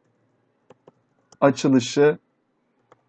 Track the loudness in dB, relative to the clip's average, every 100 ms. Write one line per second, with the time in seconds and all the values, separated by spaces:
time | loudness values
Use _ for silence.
0 | _ _ _ _ _ _ _ _ _ _
1 | _ _ _ -2 -2 0 0 0 0 0
2 | 0 0 _ _ _ _ _ _ _ _